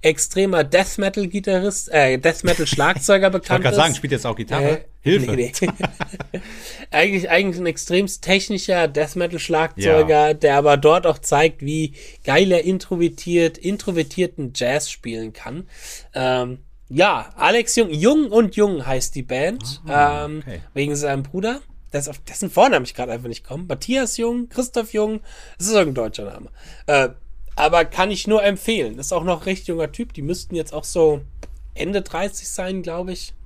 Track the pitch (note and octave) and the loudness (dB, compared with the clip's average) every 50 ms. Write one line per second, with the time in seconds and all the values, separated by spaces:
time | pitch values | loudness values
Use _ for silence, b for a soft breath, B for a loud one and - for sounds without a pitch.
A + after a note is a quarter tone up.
0 | - D#3+ D#3 D#3+ - - - F#3 G3 G3 F#3 E3+ D3 C#3 C#3+ F3+ F#3+ - - - | 4 2 2 2 -2 -2 0 0 0 2 2 2 0 2 2 2 2 2 -2 -2
1 | G3+ G3 G3 G#3+ G3 F3 F3 G3+ F#3+ - F#3 F#3 F#3 G#3 F#3+ - - - - D#3 | -2 -2 -2 -2 -4 -4 -4 -4 -2 0 0 0 0 -2 -4 -4 -8 0 4 4
2 | C#3+ C3 C3 C3 - E3 E3 - - F3+ F3 - D#3 C#3 - C3+ C#3 D#3+ F#3 - | 6 6 4 4 2 0 0 2 2 0 2 2 0 0 2 2 2 2 2 2
3 | - - G3+ F#3+ F#3+ F#3+ F#3+ F#3 - - F#3 F3+ F#3 B2+ - - D#3 E3 - - | 4 4 4 6 6 2 2 0 -2 0 0 2 2 2 4 4 4 4 2 -2
4 | - C3+ C3+ A#2+ - B2 A2 - A2+ - - C#3 C#3 C#3+ D#3 D#3 - - - - | -2 -2 -4 -2 -2 -4 -4 -4 -6 -4 -2 0 2 0 0 0 -4 -14 -20 -4
5 | - C#3 F3+ G3+ C3 B2 D3+ B2+ A#2+ B2 - - G3 F3+ F3+ - - - - - | 0 2 2 2 2 0 0 0 -2 -2 -2 -2 -2 -2 -2 -2 -6 -6 -4 -6
6 | - - - - - - - - B B A3+ A3+ B B B B B B - D3+ | -10 -10 -10 -14 -12 -10 -10 -10 B B -16 -14 B B B B B B 2 2
7 | E3 G#3 G3 F#3 E3+ E3 E3+ F3 G3 G3 E3+ F3 F3+ E3+ D3+ - - - F3 F#3 | 2 4 2 -2 0 2 2 2 2 2 -2 -2 -4 -4 -4 -4 -4 0 0 0
8 | G3+ F#3+ - - - - F#3+ G3 F#3+ - G#3+ F#3 - - F#3+ F3 E3 D#3+ C#3 D3 | 0 -2 -6 -10 0 0 0 0 2 -2 -6 -6 -2 0 2 2 2 0 2 0
9 | D#3 C#3+ - F#3 F3 E3+ F3 D#3+ - - E3+ D#3 D#3+ D#3 - - G3 D#3+ D#3+ D#3 | -2 -2 -2 -4 -4 -4 -4 -6 -4 -2 0 0 0 0 -2 -2 2 4 6 6
10 | D#3 D#3 D#3 D3+ D3+ D3+ D3+ D3+ - D3 C#3 C#3+ C#3+ D3+ C#3+ C#3 C#3+ D3+ D#3+ F#3 | 6 6 6 6 6 4 2 4 4 4 4 6 6 6 4 6 6 6 6 6
11 | F3 E3+ D3+ - - - D3 C#3+ D#3+ E3 D#3 - C#3+ C#3 D3+ D#3 D#3 C#3+ B B | 4 2 0 0 -2 0 2 4 4 2 0 -2 -8 -6 -4 -2 -4 -4 B B
12 | B B B B - - C3+ D#3 F#3+ F#3+ F3+ E3+ - F3 F#3+ F3+ - - F#3 E3+ | B B B B -4 2 4 4 4 4 4 2 2 0 -2 -2 -4 -6 -2 0
13 | E3+ E3 E3 - - F3 F3 E3+ E3+ D#3+ D#3+ - - F3 G3+ G#3 - - F3+ E3+ | 0 -2 -2 -4 -6 0 2 2 2 2 0 -4 -6 -4 -4 -4 -4 -4 -2 -2
14 | D3+ - - F3+ F3+ F3 F3 - C#3+ B2 A2+ - B2 A#2+ C3+ D3 - - - - | -2 -2 -2 -2 -2 -2 -2 -8 -10 -8 -6 -4 -2 0 0 -2 -2 -4 -10 -12
15 | - A#2+ A2+ A2+ A2+ A2 G#2+ - - A2+ B2 E3 F#3 B B B B B B B | -10 -10 -8 -8 -10 -10 -12 -14 -14 -12 -12 -12 -14 B B B B B B B
16 | B B - C3+ C3 C3 B2+ B2+ B2 B2 B2+ C3 - - - - - - B2+ C#3+ | B B -6 -2 0 0 0 0 -2 -4 -6 -12 -14 -20 -20 -20 -18 -6 2 2
17 | F3+ G#3 E3+ A#2+ A2 - - - - D#3+ G#3 A#3+ A3+ A#3 - A#3 A3+ F#3 D3+ D3+ | 4 4 2 0 -4 -8 -6 0 2 2 2 2 0 0 0 0 0 0 0 2
18 | E3+ A#3 D4 D#4 D4+ A3+ G3+ A3+ A#3 F#3+ - G#3+ G#3 G3+ F#3 D3+ B2 C#3 C3 B2+ | 4 4 4 4 2 4 4 4 4 4 2 2 2 2 2 -2 -2 -2 -2 -2
19 | - - - C3+ A#2+ - B2+ B2+ C#3+ F3 A3 - B2+ B2 C#3 - - D#3 C#3 D3 | -2 -4 -6 -8 -6 -4 -2 -2 -2 -2 -2 -4 -8 -10 -10 -12 -8 -2 4 4
20 | D3 D3 D3 D3 D3 D3 D3+ D#3 D3 C3 A2 - - - - C#3 C#3+ D3 D3 C#3+ | 4 4 4 0 -4 -6 -8 -10 -10 -10 -12 -12 -14 -10 -4 -4 -2 -2 -2 -2
21 | D3 D3 C#3 C#3 C3+ C#3 - F#3 F#3 A3 B3 C#4+ - - - - - - - C#3+ | -2 -2 -2 -2 -4 -6 -6 -4 -2 -2 -4 -4 -8 -16 -20 -18 -18 -6 -6 -6
22 | C#3+ - C#3+ - - - - - G#3 F3+ - F3+ G#3+ C#4 A3+ D3 B2 - - - | -6 -6 -10 -12 -14 -14 -8 -6 -6 -2 6 6 6 6 6 2 0 -2 -6 -8
23 | B2 B2 A2+ A#2+ B2 A#2+ A#2 - - - C3 D#3 F3+ F3 C3+ - - - B3 C4+ | -6 -6 -6 -8 -8 -10 -12 -12 -12 -12 -12 -12 -6 -8 -8 -8 -4 -2 -2 0
24 | C4 A3 - - A3+ A#3 A#3+ B3 A#3+ A#3+ - B3+ B3 B3 - B3 A3 G#3+ - G#3+ | 0 -2 -2 -2 -2 -2 -2 -4 -6 -6 -4 -6 -6 -2 -2 -4 -4 -2 -2 -2
25 | G#3 G#3+ A3 G#3+ B B B B B B B B F3 G3 A3+ G#3 F3+ D3+ C3 B2+ | -2 -2 -2 -6 B B B B B B B B -4 2 4 4 4 4 0 -2
26 | A2+ G#2+ - - G#2 G2 F#2+ - - - b b b b b b b - D3 C#3 | -4 -4 -6 -8 -12 -12 -12 -14 -16 -18 b b b b b b b 2 4 4
27 | C3+ B2+ - - - - - - - - - - D3+ D#3 E3 E3+ E3 - - - | 4 2 -2 -8 -16 -16 -14 -12 -12 -10 -2 2 2 4 6 4 4 2 2 0
28 | F#3 G3+ G#3 F#3 - G#3 G#3+ G#3+ G3+ G3+ G3+ F#3 - A3 A3+ G#3 C#3 A2+ G#2 A#2+ | 0 0 0 -4 0 2 2 4 4 4 2 2 -2 -2 0 0 0 -4 -4 -8
29 | C#3 - - F3 D#3+ F3+ F3 D#3+ - F#3+ F#3+ F#3 - - E3+ E3 D#3+ C#3+ - - | -6 -4 -2 -2 0 0 -2 -2 -2 -6 -6 -6 -4 -6 -4 -4 -4 -4 -4 -8
30 | A#3 - - - C#3 C#3+ F3+ F3+ - - F#3 E3 D#3 - - D3+ - - - F3+ | -10 -8 -8 -8 -6 -6 -6 -6 -6 -8 -6 -6 -6 -6 -8 -10 -10 -4 2 4
31 | D#3+ D#3 D3+ C#3 C#3 - - - - - - - - - - - - F3 G3+ G3+ | 4 4 4 2 -4 -12 -14 -16 -16 -14 -16 -16 -16 -14 -10 -8 -6 -2 -2 -4
32 | G3 - - D#3+ F#3+ G3+ - - - - - - F#3 F#3 F#3+ F#3+ E3+ F3+ - F3 | -4 -4 -6 -4 -4 -4 -6 -8 -10 -10 -8 -6 -6 -6 -6 -6 -6 -6 -6 -6
33 | F3+ F#3 F#3 - - - - - - | -6 -8 -8 -10 -10 -12 -12 -14 -16